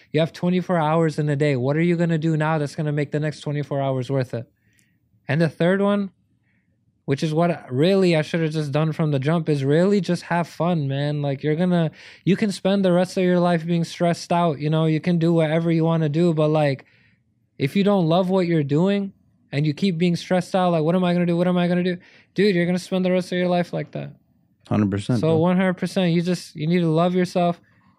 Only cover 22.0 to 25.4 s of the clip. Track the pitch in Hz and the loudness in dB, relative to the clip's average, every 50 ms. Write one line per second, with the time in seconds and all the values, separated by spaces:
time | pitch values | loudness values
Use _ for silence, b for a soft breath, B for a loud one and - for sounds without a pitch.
22 | B B B B B B - - 196 214 180 175 175 170 180 180 - - 190 185 | B B B B B B -2 0 2 2 2 2 0 0 -2 -4 -4 -4 -2 -2
23 | 185 180 185 185 180 - 185 180 180 175 175 175 170 - - 156 147 - - 151 | 0 0 0 0 -2 -2 -4 -2 -2 0 0 -2 -2 -4 -6 -8 -8 -8 -10 -12
24 | 143 143 - _ _ _ _ _ _ _ _ _ _ - 107 101 107 98 101 98 | -12 -12 -16 _ _ _ _ _ _ _ _ _ _ -4 -2 0 0 0 -2 -2
25 | - - 127 113 156 156 160 156 | -2 -2 -2 0 2 2 2 2